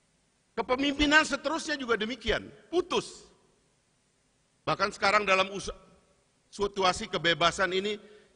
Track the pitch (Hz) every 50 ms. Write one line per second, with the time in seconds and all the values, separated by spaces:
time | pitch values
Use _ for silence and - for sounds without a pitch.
0 | _ _ _ _ _ _ _ _ _ _ _ 226 - - 254 262 277 285 277 294
1 | 294 285 302 311 302 202 277 233 - 277 320 320 320 311 294 285 262 226 226 196
2 | 214 220 262 - - 220 180 120 98 110 - - - _ 320 359 - - - 208
3 | - - - - - - _ _ _ _ _ _ _ _ _ _ _ _ _ _
4 | _ _ _ _ _ _ _ _ _ _ _ _ _ 147 156 156 196 208 - -
5 | 214 196 202 214 208 190 190 190 190 196 202 185 - - - - - - - _
6 | _ _ _ _ _ _ _ _ _ _ - - 202 202 - 196 190 180 175 -
7 | 220 - - 175 151 170 165 151 170 170 160 202 190 180 180 190 202 208 208 208
8 | - - - - - _ _